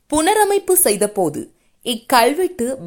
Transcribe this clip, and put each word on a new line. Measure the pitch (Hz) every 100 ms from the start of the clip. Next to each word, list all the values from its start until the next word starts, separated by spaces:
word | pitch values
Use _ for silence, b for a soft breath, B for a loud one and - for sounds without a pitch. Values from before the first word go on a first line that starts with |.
| _
புனரமைப்பு | 302 320 440 403 403 392
செய்த | 359 240 202 180
போது | - 170 139 - _ _ _
இக்கல்வெட்டு | - 220 - 247 240 294 359 - 233 262